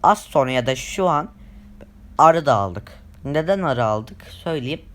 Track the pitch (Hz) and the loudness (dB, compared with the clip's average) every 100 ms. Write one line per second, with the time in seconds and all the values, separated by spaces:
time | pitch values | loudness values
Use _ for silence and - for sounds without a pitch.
0 | - 208 - 156 131 127 120 131 - - | 4 2 0 0 0 0 -2 -4 -6 -2
1 | 185 147 156 - - - - - - - | 0 0 -4 -14 -20 -20 -20 -20 -20 -20
2 | - - 156 165 143 113 98 90 - - | -12 4 6 6 2 0 0 -6 -14 -20
3 | - - 135 147 160 196 175 123 113 107 | -20 -14 -6 -4 -2 -2 -2 0 0 -2
4 | 113 98 - - - 160 123 160 - | -6 -18 -20 -14 -8 -8 -6 -10 -12